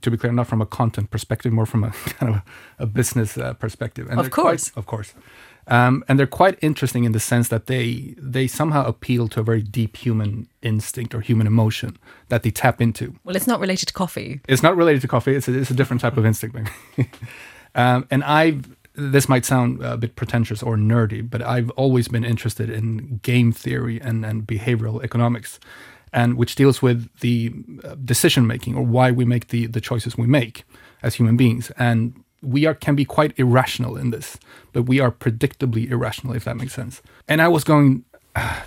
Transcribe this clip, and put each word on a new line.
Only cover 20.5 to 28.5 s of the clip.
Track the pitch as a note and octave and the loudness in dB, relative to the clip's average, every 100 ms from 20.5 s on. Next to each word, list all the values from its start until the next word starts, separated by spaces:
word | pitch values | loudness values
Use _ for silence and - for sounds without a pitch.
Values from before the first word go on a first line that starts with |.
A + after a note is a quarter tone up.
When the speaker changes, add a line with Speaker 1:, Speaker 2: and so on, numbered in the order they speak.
| G#2+ | -4
Speaker 1:
or | A#2 G#2+ | -2 2
nerdy, | G#2+ A#2 A2 G#2+ A#2 | 4 4 2 -2 -6
but | A#2 | -6
I've | A#2+ B2 A#2+ | -2 -2 -2
always | C3 C3+ B2+ A2+ | 0 2 2 2
been | A#2 | -2
interested | A#2+ A2+ A#2 - A2+ | -2 -2 -4 -4 -6
in | A2 A2+ A2 C#3 A2+ | -4 -4 -4 -8 -6
game | - B2 A#2 | 0 4 4
theory | A2+ B2+ B2+ A#2 A2+ | 2 -4 -4 -4 -6
and, | B2 A2+ | -6 -6
and | A2 A2 G#2+ | -4 -6 -6
behavioral | A2 A#2 A#2 A2 A#2+ | -4 -2 -2 -2 -6
economics, | - A#2 A#2+ A#2 - - - - - - _ | -4 0 0 -2 -8 -20 -20 -20 -20 -20 _
and | A#2+ A#2+ A#2+ | 0 0 2
which | A#2 | 0
deals | - C#3 A#2+ | 4 4 4
with | B2+ A#2+ A2+ _ | 2 0 -4 _
the, | A#2+ A#2 A2+ - - C#3+ | -2 0 -2 -8 -16 -16
uh, | - C#3+ | -16 -8
decision | B2 A#2+ E3 - | -2 2 4 4
making | A2+ | 2